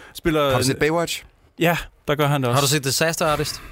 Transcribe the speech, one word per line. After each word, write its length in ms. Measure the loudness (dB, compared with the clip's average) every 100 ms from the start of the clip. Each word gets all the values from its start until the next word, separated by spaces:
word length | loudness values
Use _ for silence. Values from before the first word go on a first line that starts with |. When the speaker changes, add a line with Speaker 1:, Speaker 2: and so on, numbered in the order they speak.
| -20
Speaker 1:
spiller 280 | -6 -2 2
Speaker 2:
Har 60 | 2
du 60 | 2
Speaker 1:
en 60 |
Speaker 2:
set 140 | 0 0
Baywatch? 460 | 0 0 -2 -6 -12 _ _ -2
Speaker 1:
Ja, 180 | 0 0 -4 -10 -4
der 60 |
gør 120 | 0 2
han 140 | 2
det 80 | 2
også. 40 |
Speaker 3:
Har 60 | 2
du 80 | 2
set 160 | 0
Disaster 420 | -2 0 0 0 0
Artist? 340 | 0 -2 -8 -14